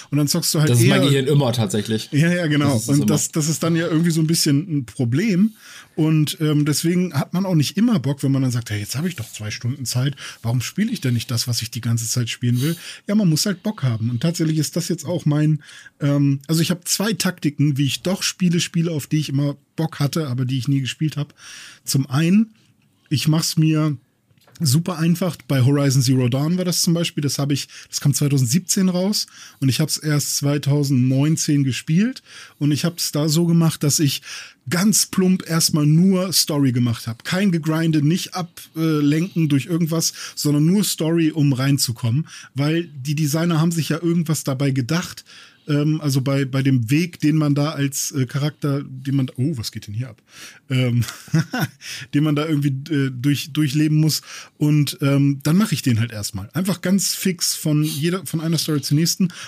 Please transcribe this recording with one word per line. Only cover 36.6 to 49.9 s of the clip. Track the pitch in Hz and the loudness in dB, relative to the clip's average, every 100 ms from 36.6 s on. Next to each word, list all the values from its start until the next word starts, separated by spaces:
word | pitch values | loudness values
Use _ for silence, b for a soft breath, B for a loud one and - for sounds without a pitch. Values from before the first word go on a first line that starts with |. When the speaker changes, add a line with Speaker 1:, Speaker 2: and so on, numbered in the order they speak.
| 139 | 2
Speaker 1:
gemacht | 123 120 113 - | 2 0 -2 -6
hab. | 113 | -8
Kein | - 180 202 | -4 0 2
Gegrinde, | 170 156 156 165 156 143 | 0 0 0 2 2 2
nicht | 175 - | 0 -2
ablenken | 190 175 - - 156 160 151 147 156 180 170 156 | -8 -8 -12 -14 -2 0 2 4 2 0 0 2
durch | 139 180 | 2 0
irgendwas, | 165 160 165 - B B | 0 0 0 -2 B B
sondern | - 151 147 156 | -4 0 4 4
nur | 202 | 4
Story, | 190 - 160 170 156 | 0 -2 0 2 2
um | 156 143 | 2 2
reinzukommen. | 127 139 139 - 113 117 131 165 B B | 2 2 0 0 -2 -2 -2 -4 B B
Weil | 127 143 165 | -4 -2 -2
die | 175 147 135 | -4 -10 -6
Designer | 151 151 160 175 156 | -2 0 0 0 2
haben | 170 | 2
sich | 165 - | 0 -2
ja | - | -2
irgendwas | 170 170 160 151 | 0 0 0 -2
dabei | - 135 143 | -2 -2 0
gedacht, | 135 117 165 - - - B B B - | 0 -2 -4 -4 -12 -20 B B B -2
ähm, | 147 151 156 | 0 2 0
also | 147 135 | 0 0
bei, | 131 139 135 | 0 -2 -2
bei | 135 | 0
dem | 135 131 110 | 2 2 2
Weg, | 143 175 - | 0 0 -2
den | 151 156 | 0 2
man | 147 | 2
da | 143 147 | 0 0
als, | 151 143 139 - | -2 -4 -4 -6
äh, | 143 123 | -4 -2
Charakter, | 139 151 - 147 139 | -2 -4 -4 -4 -4
den | 139 131 135 | -6 -10 -2
man, | 139 127 - | -2 -2 -2
oh, | 139 131 | -4 -4
was | 104 | -8
geht | 113 | -10
denn | - | -10